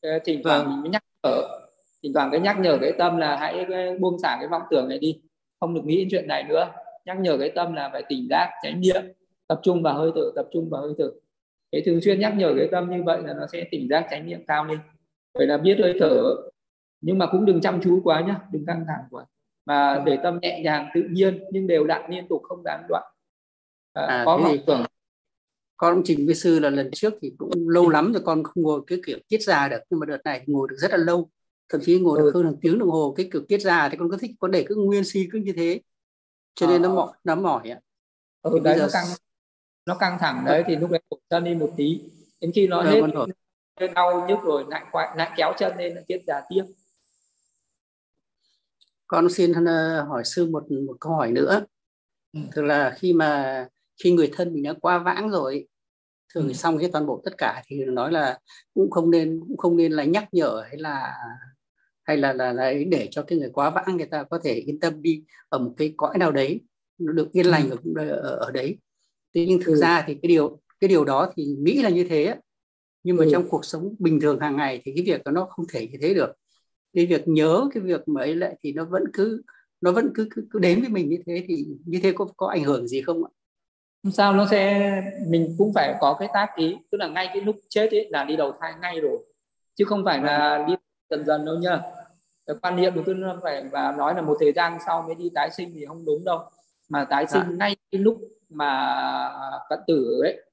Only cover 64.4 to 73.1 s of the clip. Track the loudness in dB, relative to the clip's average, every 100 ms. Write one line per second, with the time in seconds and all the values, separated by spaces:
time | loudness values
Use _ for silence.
64.4 | -2 -4 -4 -4 -4 -2 -2 -2 -6 -20
65.4 | _ -4 -4 -2 -4 -2 -2 2 2 2
66.4 | 0 -2 _ _ _ _ -4 -2 0 2
67.4 | 4 4 2 -2 -6 -6 -4 -6 -6 -6
68.4 | -6 -4 -6 -8 _ _ _ _ _ -2
69.4 | 2 2 4 4 6 4 0 -4 4 4
70.4 | 4 -4 _ _ 4 4 4 2 0 -2
71.4 | -6 0 2 2 2 2 2 2 0 -2
72.4 | _ _ _ _ _ _ -2